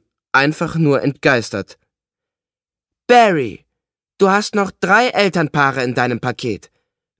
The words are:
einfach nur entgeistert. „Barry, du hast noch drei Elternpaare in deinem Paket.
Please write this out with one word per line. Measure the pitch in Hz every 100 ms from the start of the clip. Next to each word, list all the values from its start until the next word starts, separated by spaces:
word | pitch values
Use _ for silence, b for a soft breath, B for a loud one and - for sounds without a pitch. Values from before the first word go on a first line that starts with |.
| _ _ _
einfach | 131 143 156 165 165
nur | 151 135
entgeistert. | 143 - 151 123 - 101 - - _ _ _ _ _ _ _ _ _ _ _ _ -
„Barry, | 240 220 160 117 - _ _ _ _ _ -
du | 196
hast | 202 208 208
noch | 190
drei | - 180 214 359
Elternpaare | - 202 175 156 151 139 131
in | 127
deinem | 123 123 117
Paket. | 127 - 123 90 - _ _ _ _